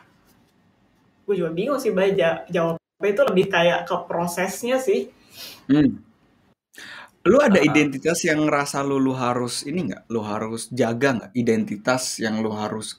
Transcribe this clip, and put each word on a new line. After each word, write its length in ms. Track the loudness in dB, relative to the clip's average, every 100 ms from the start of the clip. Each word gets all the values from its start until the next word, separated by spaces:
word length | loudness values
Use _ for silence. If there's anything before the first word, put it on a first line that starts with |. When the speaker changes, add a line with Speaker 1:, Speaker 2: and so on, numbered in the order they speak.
| -16 _ _ _ _ _ _ _ _ _ _ _
Speaker 1:
gua 140 | -4 -2
juga 140 | -2
bingung 240 | -2 -2 -2
sih, 160 | 0
Bay, 240 | 2 2 2
ja-, 240 | 2 0 -4
jawabnya 300 | -2 -2 -4 _ -6 -2
itu 100 | 2 2
lebih 160 | 2 2
kayak 400 | 2 2 2 -2
ke 100 | -6 -4
prosesnya 720 | -4 -4 -4 -4 -4 -2 0
sih. 300 | 2 0 -2 -12 _ -20 -20 -10 0
Speaker 2:
Hmm. 320 | 4 4 0 -12 _ _ _ _ _ _ -20 -20 -18 -20 _ 4
Lu 80 | 6
ada 240 | 6 6
Speaker 1:
Heeh. 80 | 6
Speaker 2:
identitas 540 | 4 2 0 -2 0 0
yang 220 | 2 2
ngerasa 320 | 2 0 -2
lu, 160 | 0 2
lu 160 | 0
harus 480 | 0 0 0 -2 -6 -6
ini 220 | -4 -4
nggak? 160 | -6 -6
Lu 140 | -6 -4
harus 400 | -6 -6 -8 -6
jaga 360 | -2 0 2 0 0
nggak? 100 | -4 -2
Identitas 800 | 2 2 0 -4 -2 0 -2 -4
yang 240 | -4 -2
lu 80 | -4
harus 480 | -4 -6 -6 -10